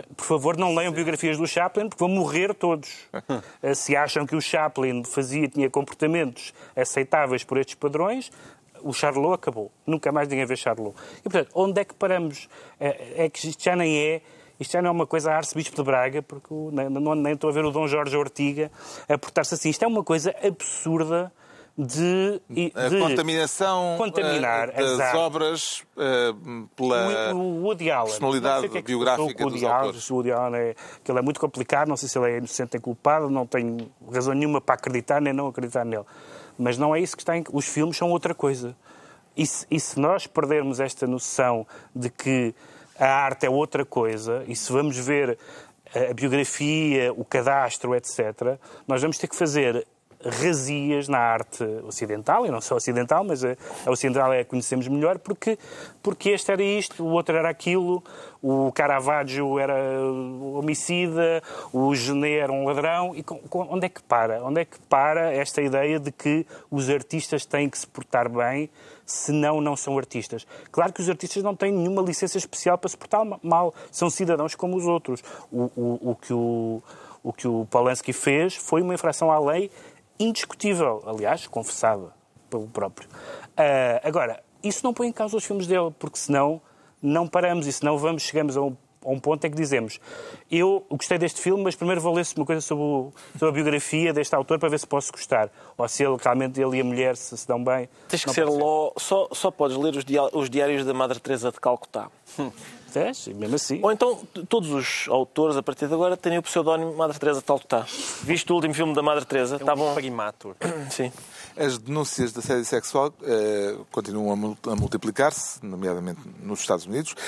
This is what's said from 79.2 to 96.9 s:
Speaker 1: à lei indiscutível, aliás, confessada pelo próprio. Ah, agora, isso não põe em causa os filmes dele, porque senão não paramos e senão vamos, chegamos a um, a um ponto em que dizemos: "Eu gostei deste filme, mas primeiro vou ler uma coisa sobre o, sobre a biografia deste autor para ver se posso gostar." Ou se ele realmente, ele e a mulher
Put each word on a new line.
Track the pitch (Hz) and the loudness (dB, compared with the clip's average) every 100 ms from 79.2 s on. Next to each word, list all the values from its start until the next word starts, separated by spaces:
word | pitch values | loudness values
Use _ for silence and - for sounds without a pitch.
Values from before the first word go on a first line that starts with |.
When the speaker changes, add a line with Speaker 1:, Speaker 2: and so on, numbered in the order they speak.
| 160 | 4
Speaker 1:
à | 156 | 4
lei | 143 170 202 - - - _ - | 4 2 0 -6 -20 -20 _ -2
indiscutível, | 226 220 - - 208 175 139 107 104 | 0 0 -6 -2 0 2 2 0 -4
aliás, | 107 104 165 - | -2 0 0 -4
confessada | 117 110 - 113 104 87 - _ _ - | -8 -6 0 2 2 -4 -16 _ _ -8
pelo | 117 110 | -8 -6
próprio. | 107 95 - - - - - - - | -4 -4 -6 -20 -18 -16 -16 -4 2
Ah, | 147 135 123 117 | 4 4 4 2
agora, | 151 160 120 113 - _ | 2 0 0 -4 -14 _
isso | 208 - | -6 -2
não | 254 | -2
põe | 233 240 | 0 -2
em | |
causa | 226 214 214 | -2 -2 -2
os | - | -2
filmes | 202 175 | -2 0
dele, | 185 165 156 | 2 0 -4
porque | 147 - | -10 -6
senão | - 143 143 160 - _ - _ | 0 4 4 0 -8 _ -20 _
não | 143 160 170 | 0 0 2
paramos | 180 175 175 143 | 2 2 2 -2
e | |
senão | - 147 147 | -2 0 2
vamos, | 156 160 | 0 -2
chegamos | - 156 147 135 | -2 -2 0 0
a | |
um, | 139 127 _ _ 131 | -2 -4 _ _ -4
a | |
um | 135 | -2
ponto | 147 156 160 | 0 0 -2
em | |
que | 151 | -2
dizemos: | 147 131 113 - - - - - - | 0 0 -2 -8 -16 -16 -16 -18 -2
"Eu | 165 185 196 - | 2 2 2 -2
gostei | 147 - 175 | -4 0 2
deste | 165 - | 0 0
filme, | 180 196 | 0 2
mas | 190 | 0
primeiro | - 175 180 | 0 0 0
vou | 170 | 2
ler | 175 170 156 | 0 0 -2
uma | 143 | -2
coisa | 160 | -2
sobre | - 151 | -2 -2
o, | 147 139 135 - - - | 0 0 -2 -10 -14 0
sobre | 156 | 2
a | 147 | 2
biografia | 151 147 - 156 170 | 2 0 0 2 2
deste | 147 139 147 | 2 2 0
autor | 143 156 | 2 2
para | 156 | 2
ver | 151 | 0
se | - | 0
posso | 139 - | -2 -2
gostar." | - - 120 107 - - - | -8 0 2 2 -4 -12 -4
Ou | 117 | -2
se | - | 2
ele | 139 127 | 2 2
realmente, | 127 127 131 131 | 2 2 0 0
ele | 131 127 | 0 0
e | |
a | |
mulher | 123 | 0